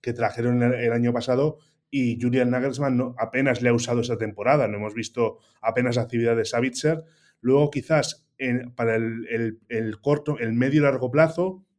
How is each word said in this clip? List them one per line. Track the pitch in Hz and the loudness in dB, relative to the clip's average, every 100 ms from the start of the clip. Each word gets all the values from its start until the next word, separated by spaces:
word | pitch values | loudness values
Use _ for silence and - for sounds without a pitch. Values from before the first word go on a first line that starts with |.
que | 127 | -6
trajeron | 120 110 98 120 123 | -2 -2 0 0 2
el, | 120 123 | 2 2
el | 120 | 0
año | 117 120 | 2 2
pasado, | 120 117 127 151 151 _ _ _ | 0 0 2 0 -2 _ _ _
y | 139 123 117 | -2 -2 0
Julian | 123 127 123 | 0 2 2
Nagelsmann | 127 135 127 143 123 | 0 -2 -2 0 0
no, | 127 - | -2 -4
apenas | 113 127 135 123 | -4 0 0 2
le | 123 | 2
ha | |
usado | 117 120 120 | 2 0 -2
esa | 120 110 | -2 -2
temporada. | 107 104 107 147 113 | -4 -2 2 2 2
No | 104 | -2
hemos | 107 110 | -6 -8
visto | 113 - 113 - _ _ | -10 -2 -2 -2 _ _
apenas | 110 117 123 120 | -4 0 0 0
actividad | 110 117 117 117 | -2 0 2 2
de | 107 | 0
Sabitzer. | 120 127 123 151 160 - _ _ _ | 0 -2 0 -2 -2 -6 _ _ _
Luego, | 123 139 147 | 2 4 4
quizás, | 143 - 156 139 - _ _ | 0 0 0 0 -8 _ _
en, | 127 123 123 | -4 -4 -4
para | 123 117 113 | -2 0 0
el, | 113 113 - | -2 -6 -6
el, | 117 117 113 _ | -4 -4 -6 _
el | 117 113 104 | -4 -4 -4
corto, | 143 147 147 135 | 0 0 -2 -4
el | 117 | -2
medio | 113 131 151 | 0 2 2
y | |
largo | 143 131 127 | 2 0 -2
plazo | 143 160 170 185 185 _ | 2 2 2 -6 -6 _